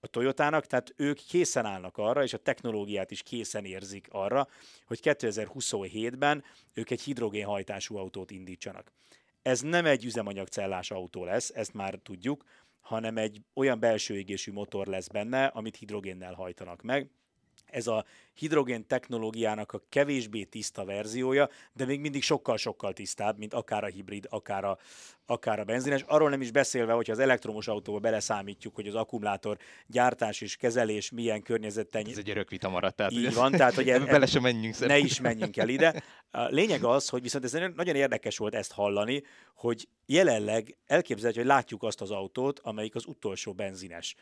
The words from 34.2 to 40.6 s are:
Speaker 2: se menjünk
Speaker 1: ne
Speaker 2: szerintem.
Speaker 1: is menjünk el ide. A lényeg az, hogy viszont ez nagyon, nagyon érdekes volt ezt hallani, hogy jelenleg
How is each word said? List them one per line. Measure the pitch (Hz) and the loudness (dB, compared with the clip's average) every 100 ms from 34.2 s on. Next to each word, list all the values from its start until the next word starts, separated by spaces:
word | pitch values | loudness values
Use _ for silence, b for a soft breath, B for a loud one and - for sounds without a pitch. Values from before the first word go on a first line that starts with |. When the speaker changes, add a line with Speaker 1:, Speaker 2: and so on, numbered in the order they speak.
| 131 | 6
Speaker 2:
se | 143 | 4
menjünk | 127 117 110 | 4 2 -2
Speaker 1:
ne | 110 | -2
Speaker 2:
szerintem. | 127 143 | 6 6
Speaker 1:
is | 139 131 | 6 2
menjünk | 127 113 - 104 | 0 0 -2 0
el | 110 | 0
ide. | 135 165 151 B B _ | 6 6 4 B B _
A | - | -4
lényeg | 120 135 220 151 | 0 2 4 2
az, | 120 135 - | 4 4 2
hogy | 127 | -4
viszont | 123 143 | -4 -4
ez | 127 | -4
nagyon, | 143 185 165 | -2 -4 -2
nagyon | 175 | -2
érdekes | 143 139 120 113 - | 2 2 2 -4 -4
volt | 107 | -4
ezt | 110 98 | -4 -6
hallani, | - 101 101 104 139 139 b b | 0 0 2 0 -2 -6 b b
hogy | _ 120 117 - _ _ | _ -2 -2 -6 _ _
jelenleg | 147 185 113 104 113 | 6 6 4 2 0